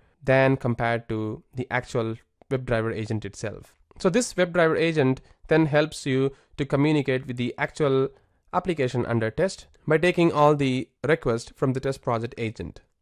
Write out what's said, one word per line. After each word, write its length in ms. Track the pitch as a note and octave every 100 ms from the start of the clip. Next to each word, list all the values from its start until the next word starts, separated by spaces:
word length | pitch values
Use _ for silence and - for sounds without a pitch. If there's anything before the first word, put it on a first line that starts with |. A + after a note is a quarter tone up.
| _ _
than 360 | C#3 C3+ C3+ C3+
compared 500 | B2 A#2 A#2 A#2 -
to 340 | A2 G#2+ A2 _ B2+
the 100 | -
actual 440 | B2 - C3 A2+ A2+ _ _ -
WebDriver 420 | C3 B2 A2+ A2+
agent 300 | A2 G#2+ G#2+
itself. 500 | G2+ - G#2+ F#2+ - _ _ -
So 120 | F#3+
this 240 | G3+ A#3+
WebDriver 440 | - F3+ F3 D#3+ D#3
agent 440 | E3 D#3 C3 C3 _ _ -
then 180 | D#3+ D#3
helps 400 | D3 D#3 - C#3+
you 280 | C3 C3+ C3+ _ -
to 80 | C#3+
communicate 600 | C#3 D3 D#3 C3+ C3 C3
with 120 | B2
the 180 | B2 -
actual 520 | D3+ - D3 C3+ C3+ _ _ _ -
application 520 | F3+ F3+ D#3+ B2+ B2 -
under 260 | A#2 A2
test 360 | C3 F#3 - - _ -
by 100 | D#3
taking 340 | F3 F3 E3+
all 200 | D3 D3
the 360 | D3 C#3 B2+ - _ B2+
requests 460 | D#3+ C3 A#2 - -
from 160 | C#3
the 60 | C3
test 220 | C3+ C3
project 340 | - A#2 A#2 -
agent. 440 | A2+ - D#2+ - _ _